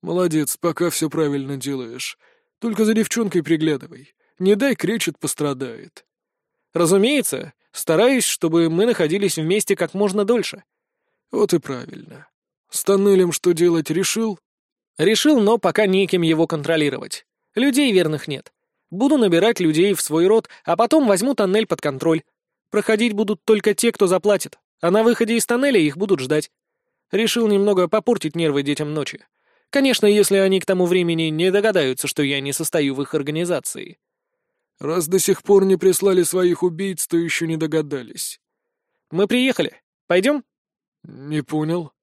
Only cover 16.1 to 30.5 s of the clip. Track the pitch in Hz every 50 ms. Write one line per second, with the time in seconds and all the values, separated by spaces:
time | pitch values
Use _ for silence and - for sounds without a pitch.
16.1 | - 180 170 160 160 156 165 156 165 156 143 147 165 160 151 143 131 - - -
17.1 | - - _ _ _ _ _ _ _ 208 247 285 247 269 294 262 208 185 170 156
18.1 | 156 147 - - 143 - - - _ _ _ _ _ _ _ _ - 185 240 277
19.1 | 320 285 226 196 170 165 185 226 233 - 180 160 156 151 180 208 196 151 - -
20.1 | 147 160 170 190 214 226 - - - - _ - 170 170 233 233 - 320 285 226
21.1 | 196 175 196 269 277 - 214 185 190 214 226 - 170 - - 151 135 131 - 165
22.1 | 160 160 - _ _ _ _ _ _ _ _ _ - 208 202 - 220 208 233 240
23.1 | 208 202 220 196 214 - _ - 220 208 - 214 202 - - 233 226 - 208 180
24.1 | 180 180 - 208 208 180 - - - _ _ _ _ _ - 170 185 214 220 233
25.1 | 240 - 233 214 233 233 214 - 240 240 269 285 262 202 156 151 143 165 196 208
26.1 | 196 143 131 127 151 151 151 - _ _ _ _ _ _ _ _ _ _ _ _
27.1 | - 196 226 208 - 240 233 214 208 196 202 208 202 185 180 170 - 214 - -
28.1 | 240 - - 156 143 170 165 156 139 143 143 139 147 139 151 147 151 156 139 -
29.1 | - - _ _ _ _ _ _ _ _ _ _ - 277 269 269 240 - - 208
30.1 | 208 208 202 - 196 196 196 190